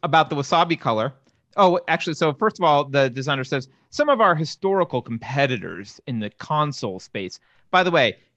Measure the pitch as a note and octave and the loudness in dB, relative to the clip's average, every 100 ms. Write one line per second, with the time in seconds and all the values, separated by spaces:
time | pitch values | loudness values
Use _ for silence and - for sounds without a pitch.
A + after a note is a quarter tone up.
0 | E3 D#3+ D#3 D3 C3+ E3+ F3 E3 C3 A2 | 0 2 2 0 0 2 2 0 0 -2
1 | B2 - _ _ _ - F#3 F3 - E3+ | -2 -8 _ _ _ 2 4 4 0 -4
2 | - D3+ D#3+ C#3 G#3+ - E3+ C#3+ C#3 C#3 | -4 -2 -2 0 -2 0 2 2 2 0
3 | C3+ B2 C3 C3+ C3 C#3 B2+ _ _ - | 0 -2 -6 -4 -4 -6 -6 _ _ -2
4 | D4 B3+ G3+ D#3+ D#3+ - G3 G3 E3+ B2 | 0 4 4 2 -2 -4 -2 0 0 -4
5 | - A#2 A2+ C#3 C#3 A#2+ F2+ E2+ G2+ - | -6 -10 -6 -2 0 -2 -8 -12 -16 -16
6 | - A#2 G#2 - - D3+ D3 C3+ G#2+ F#2 | -8 -8 -8 -10 -6 -2 -2 -4 -8 -10
7 | - G#2+ F#2 - _ _ - F#3 F3+ E3 | -12 -10 -10 -12 _ _ 0 2 4 4
8 | A#2 - _ | 2 0 _